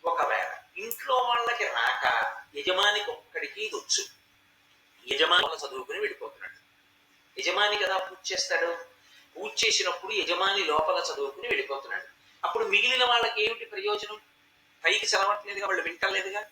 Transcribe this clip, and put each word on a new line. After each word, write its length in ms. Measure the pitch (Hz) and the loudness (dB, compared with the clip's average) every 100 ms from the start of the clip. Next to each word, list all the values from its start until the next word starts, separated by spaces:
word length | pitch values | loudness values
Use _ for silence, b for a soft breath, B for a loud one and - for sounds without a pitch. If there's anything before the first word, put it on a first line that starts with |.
ఒకవేళ 460 | 170 160 143 107 - - - 180 | 0 0 0 0 -2 -8 -14 -14
ఇంట్లో 380 | 220 226 285 254 | -8 -8 0 2
వాళ్ళకి 440 | 247 233 233 233 - | 2 2 0 -2 -2
రాక 380 | 117 123 - 131 127 - - - | 0 0 2 0 2 0 -6 -12
యజమానికి 560 | 143 180 185 208 208 - | -4 0 2 4 2 -4
ఒక్కడికి 480 | - - 160 147 - | -8 -10 -8 -8 -6
ఇది 140 | 427 - | -6 -8
వచ్చు, 280 | - - - - _ _ _ _ _ _ _ _ 127 | -2 -2 -2 -14 _ _ _ _ _ _ _ _ -4
యజమాని 360 | 139 160 175 | 2 6 6
వాళ్ళ 140 | - 160 | 4 -2
చదువుకుని 420 | 139 131 127 175 | -6 -8 -6 -4
వెళ్ళిపోతున్నాడు, 580 | 208 - 110 - - - _ _ _ _ _ _ _ 190 | -4 -4 -12 -12 -18 -18 _ _ _ _ _ _ _ -4
యజమాని 400 | 175 190 208 208 | 0 2 2 2
కదా 180 | 185 190 | 2 0
పూజ 220 | 185 190 | -2 -8
చేస్తాడు, 480 | - 180 - 170 170 170 - - B B B 160 | -6 -4 0 2 2 -2 -8 -20 B B B -10
పూజ 160 | 208 - | -6 0
చేసినప్పుడు 560 | 220 - 180 170 - | 2 2 0 -2 -2
యజమాని 500 | 208 160 175 196 202 160 | -2 0 2 2 2 2
లోపల 320 | 151 156 - | 2 4 2
చదువుకుని 440 | 170 139 139 - - | 0 -4 -4 -6 -2
వెళ్ళిపోతున్నాడు, 600 | 151 131 139 - - - - b b | -2 -2 -6 -6 -8 -8 -20 b b
అప్పుడు 220 | 180 220 208 | -2 0 2
మిగిలిన 380 | 202 247 254 247 | 4 4 4 4
వాళ్ళకి 340 | 240 233 214 | 4 2 2
ఏమిటి 240 | 214 226 226 | 0 -2 -8
ప్రయోజనం? 520 | 196 392 - - 214 _ _ _ _ _ _ | -4 -2 -2 -4 -12 _ _ _ _ _ _
పైకి 240 | 165 208 208 | 0 2 2
చదవట్లేదుగా, 580 | 196 196 208 202 196 196 | 2 2 0 -4 -6 0
వాళ్ళు 160 | 185 | 0
వింటలేదుగా 600 | 170 175 196 196 190 208 208 | -2 -2 0 0 -2 -6 -10